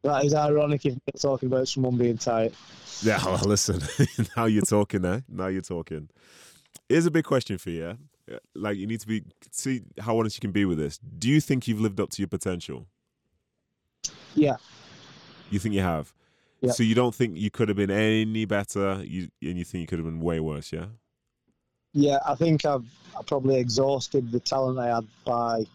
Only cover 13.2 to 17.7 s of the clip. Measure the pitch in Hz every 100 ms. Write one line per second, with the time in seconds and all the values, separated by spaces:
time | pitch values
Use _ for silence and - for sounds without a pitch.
13.2 | _ _ _ _ _ _ _ _ - -
14.2 | - - 147 123 - - - - - -
15.2 | - - - 101 104 98 92 80 71 _
16.2 | _ _ _ _ 123 120 113 113 123 -
17.2 | 120 80 104 - 110